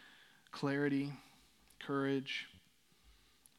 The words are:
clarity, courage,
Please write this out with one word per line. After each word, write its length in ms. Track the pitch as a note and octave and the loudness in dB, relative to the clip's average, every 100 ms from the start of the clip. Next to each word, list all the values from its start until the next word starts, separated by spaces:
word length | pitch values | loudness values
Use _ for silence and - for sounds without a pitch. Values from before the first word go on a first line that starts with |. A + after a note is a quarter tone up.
| - - - - - | -20 -20 -20 -20 -16
clarity, 600 | - C#3 C#3 C#3+ C#3 C#3+ C3+ - - - - - - | -4 0 2 2 2 0 -6 -16 -20 -20 -20 -20 -14
courage, 680 | - C#3 C#3 C3+ C3+ - - - - _ _ - - - - _ - | -2 0 2 2 0 -6 -8 -16 -20 _ _ -20 -20 -20 -20 _ -20